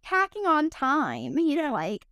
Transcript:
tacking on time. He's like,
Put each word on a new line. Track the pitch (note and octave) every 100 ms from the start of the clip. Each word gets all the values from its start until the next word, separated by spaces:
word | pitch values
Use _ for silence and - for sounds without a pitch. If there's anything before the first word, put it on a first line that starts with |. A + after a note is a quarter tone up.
tacking | - F#4+ F#4+ G#4+ G4
on | D#4 D#4
time. | - C4 D4 G3+ A#2 B2 D4+
He's | E4 D4
like, | D4+ G#3+ D#3+ G#3 -